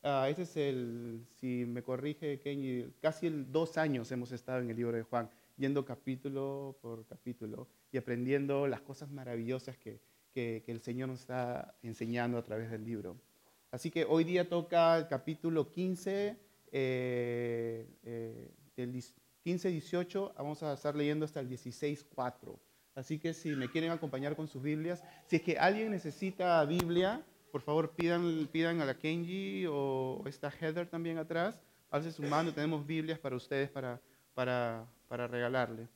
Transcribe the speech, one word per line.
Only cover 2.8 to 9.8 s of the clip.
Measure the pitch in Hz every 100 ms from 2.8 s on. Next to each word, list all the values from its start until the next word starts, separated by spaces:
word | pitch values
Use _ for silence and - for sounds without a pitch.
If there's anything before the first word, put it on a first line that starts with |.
| 120 -
casi | 156 156 170
el, | 156 127
dos | 147 165 165
años | 156 131 113
hemos | 127 120
estado | 123 - 127
en | 123
el | 113
libro | 120 117
de |
Juan, | 113 120 110 - _ -
yendo | 135 139
capítulo | 131 123 - 131 143 135 139 139 139 135
por | 120 113 110
capítulo | - - 120 110 110 127 _ _
y | -
aprendiendo | 127 120 123 139 139 139 143
las | 120
cosas | - 135 143
maravillosas | 139 127 117 117 127 127
que, | 123